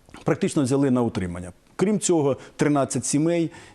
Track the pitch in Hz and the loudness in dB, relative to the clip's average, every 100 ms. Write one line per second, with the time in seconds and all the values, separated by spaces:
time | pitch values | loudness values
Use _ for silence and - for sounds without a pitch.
0 | _ - - 107 196 160 127 139 139 123 | _ -8 -4 0 0 0 0 2 2 2
1 | 117 107 90 90 90 - _ - 190 208 | 0 -2 -6 -6 -12 -16 _ -2 0 0
2 | - 170 139 127 - - 151 143 131 131 | 2 2 2 -2 -6 -2 0 2 0 -2
3 | - 143 160 170 160 - - | -2 0 2 0 -2 -6 -18